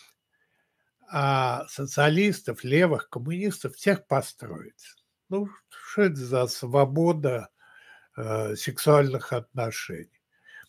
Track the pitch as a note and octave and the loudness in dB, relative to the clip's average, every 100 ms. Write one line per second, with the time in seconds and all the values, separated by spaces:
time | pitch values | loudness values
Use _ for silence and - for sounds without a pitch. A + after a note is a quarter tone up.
0 | _ _ _ _ _ _ _ _ _ _ | _ _ _ _ _ _ _ _ _ _
1 | - D3 C#3 C3+ B2+ B2 - - C#3 - | -6 -2 2 2 2 -2 -6 -10 -4 2
2 | D3 D#3+ G#3 F#3 - A2+ B2 D3 F3+ C3+ | 4 6 2 0 -6 -6 2 4 4 2
3 | - A#2+ C3 F3 G#3 - C#3 - G3+ G3 | -4 -8 -6 -4 -4 -4 -8 -2 0 0
4 | - C3+ - - A2 - - _ - _ | 2 -2 -2 -10 -14 -14 -16 _ -20 _
5 | _ _ - F#3+ G3+ - _ - - - | _ _ -8 -6 -6 -12 _ -20 -6 2
6 | G3 C#3 B2 B2+ B2 - B2 C#3+ C3 D3 | 2 2 -2 0 0 -4 0 2 2 2
7 | E3+ D#3+ C#3+ A#2+ - _ _ - - - | 2 2 0 -4 -8 _ _ -20 -20 -20
8 | _ - A2 A2 G#2+ G#2+ - - D#3 D3 | _ -8 -4 -2 -2 -4 -6 -2 4 6
9 | C#3 B2+ - B2 - B2+ A#2 - - E2+ | 6 0 -4 -6 -6 -6 -6 -6 -10 -12
10 | E2 _ _ _ _ - | -14 _ _ _ _ -20